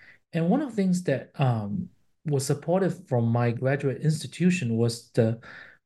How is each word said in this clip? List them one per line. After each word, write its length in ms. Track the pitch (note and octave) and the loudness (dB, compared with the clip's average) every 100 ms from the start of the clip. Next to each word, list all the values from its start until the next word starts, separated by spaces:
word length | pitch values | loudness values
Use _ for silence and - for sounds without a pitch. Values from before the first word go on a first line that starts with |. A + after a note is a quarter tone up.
| - - _ E3 | -20 -20 _ -2
And 140 | E3+ | 2
one 140 | C4 | 0
of 80 | C#4+ | 0
the 40 | G#3+ | -2
things 280 | F#3+ F3+ | 0 0
that, 260 | - C3 - - | 0 -2 -4 -2
um, 500 | C3 A2+ G2+ G#2 - _ _ _ D3+ | 0 0 -2 -6 -8 _ _ _ -4
was 180 | C#3+ | -2
supportive 640 | B2+ C#3 - F#3 F3+ - - | 0 -2 0 0 0 -4 -2
from 180 | B2 A#2 | 0 2
my 260 | A#2+ A#2+ | 2 0
graduate 500 | A#2 C3 C#3+ C#3 B2 | 0 0 0 -2 0
institution 760 | D3+ D3+ B2 - F3+ F3+ A#2 A2+ | 0 0 -4 0 2 2 0 2
was 360 | A#2 A#2 - | 0 -2 -4
the 280 | - A2+ A2+ - - - - | 2 2 0 -8 -20 -20 -14